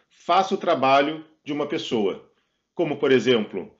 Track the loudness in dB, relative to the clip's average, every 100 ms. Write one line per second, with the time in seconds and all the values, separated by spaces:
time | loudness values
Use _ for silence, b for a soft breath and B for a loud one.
0 | B _ 0 0 0 -2 -2 0 4 4
1 | 2 -4 -14 _ -8 -6 -6 -6 -4 -2
2 | -2 -4 -12 _ _ _ _ -6 -4 -2
3 | 2 4 4 0 0 -8 -12